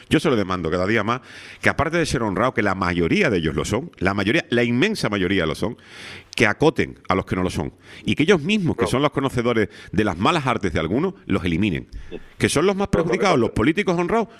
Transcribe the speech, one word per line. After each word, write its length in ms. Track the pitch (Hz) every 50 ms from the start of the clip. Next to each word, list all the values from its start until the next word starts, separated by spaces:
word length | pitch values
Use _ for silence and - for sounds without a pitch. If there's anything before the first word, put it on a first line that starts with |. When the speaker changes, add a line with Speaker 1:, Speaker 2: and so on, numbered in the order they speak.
| - -
Speaker 1:
yo 100 | - 156
se 100 | - 165
lo 60 | 127
demando 340 | 107 98 92 92 90 82 80
cada 160 | 85 90 92
día 180 | 98 113 113 98
más, 180 | 110 120 127 - - - - - - - -
que 100 | - 104
aparte 280 | 95 - 143 160 160
de 80 | 175 156
ser 160 | - - 131
honrado, 320 | 117 107 92 92 117 131 -
que 80 | 120
la 140 | 104 101 92
mayoría 560 | 95 92 87 87 85 85 82 139 208 190 143
de 60 | 104 87
ellos 160 | 78 78 73
lo 100 | 78 67
son, 240 | - 101 117 165 - -
la 160 | - 85 95 101
mayoría, 320 | 101 98 98 127 170 - -
la 120 | 120 120 120
inmensa 460 | 117 120 123 170 220 214 - - 113
mayoría 380 | 104 104 92 87 101 92 80
lo 80 | 78 71
son, 200 | - 92 107 127 - - - - - - - - - - - -
que 100 | - 117
acoten 540 | 104 104 - 147 165 - - 85 65 64 - - -
a 60 | 92
los 100 | 92 90
que 100 | - 104
no 60 | 92
lo 80 | 90 87
son. 240 | - - 76 65 - - - - - - -
Y 80 | - 107
que 100 | - 147
ellos 180 | 170 208 160 135
mismos, 320 | 185 214 214 175 139 -
que 60 | - -
Speaker 2:
No. 60 | 104
Speaker 1:
son 120 | - 127
los 100 | 147 147
conocedores 580 | - 143 139 127 - 123 117 123 117 110 101 - - - - -
de 120 | - - 107
las 140 | 101 85
malas 280 | 82 104 147 175 165 131
artes 260 | 131 113 107 - 87
de 80 | 76 87
algunos, 360 | 80 80 98 135 170 196 190 - -
los 180 | - - 98 85
eliminen. 420 | 90 82 80 107 104 78 65 60 - - - - - - - - - -
Que 100 | - 110
son 200 | 104 - - 175
los 80 | 202 196
más 140 | 190 202 -
Speaker 2:
Pero 100 | - 170
lo 60 | 165
que 40 | 151
Speaker 1:
perjudicados, 260 | 190 185 190 190 170
Speaker 2:
pasa 40 | 127
Speaker 1:
los 100 | 113 101
políticos 460 | - 113 110 143 165 202 202 185 175
honrados, 300 | 175 175 175 214 233 208 - - -